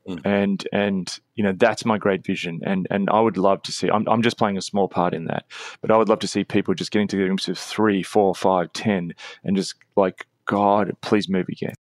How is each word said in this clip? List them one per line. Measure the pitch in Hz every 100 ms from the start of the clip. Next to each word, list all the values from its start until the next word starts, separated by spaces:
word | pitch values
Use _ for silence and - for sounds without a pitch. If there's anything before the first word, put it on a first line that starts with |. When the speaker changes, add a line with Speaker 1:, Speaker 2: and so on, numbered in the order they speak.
| -
Speaker 1:
Mm. | 92
Speaker 2:
And, | 196 202 202 196 -
and, | 202 202 95 87 - _
you | -
know, | 104
that's | 92 113 107
my | 98 92
great | 104 95
vision. | - 92 90 82
And, | - 95 90
and | 101 98
I | 107
would | 113 92
love | 98 95
to | -
see, | - 90
I'm, | 107 104
I'm | 113
just | 117 -
playing | 110 95
a |
small | - 101 95
part | - 87
in | 82 82
that, | - - - - -
but | -
I | 110
would | 107
love | 110
to | 98
see | 101
people | 98 104 95
just | 90 90
getting | 107 101
together | 98 92
in |
groups | 95 -
of | 90
three, | - - 110 98
four, | 87 107 98
five, | 87 98 92 85
ten, | - 113 98 85 85 - -
and | - 98
just | 90 - _ -
like, | 95 - - _ -
"God, | 101 101 104 95 -
please | - 107 87
move | 95 -
again." | - - -